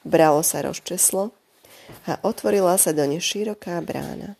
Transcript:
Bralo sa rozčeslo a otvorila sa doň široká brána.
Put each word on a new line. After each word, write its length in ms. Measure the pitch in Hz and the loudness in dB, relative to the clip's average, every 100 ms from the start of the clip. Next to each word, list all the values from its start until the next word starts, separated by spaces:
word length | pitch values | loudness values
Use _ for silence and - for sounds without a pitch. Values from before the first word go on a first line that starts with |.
Bralo 400 | 156 160 156 147 | 4 6 6 6
sa 240 | 160 147 139 | 2 -2 -6
rozčeslo 680 | - - 185 - 190 208 _ _ _ - - - - - | -8 -8 0 0 2 -4 _ _ _ -20 -20 -20 -14 -6
a 80 | 147 190 | -2 -2
otvorila 480 | 233 214 202 185 190 | -2 0 2 4 4
sa 160 | 190 151 | 2 2
doň 240 | 143 156 | 0 -2
široká 560 | - 202 214 208 - 175 160 | -4 -4 -6 -8 -8 -8 -6
brána. 480 | - 139 - 190 | -8 -8 -10 -12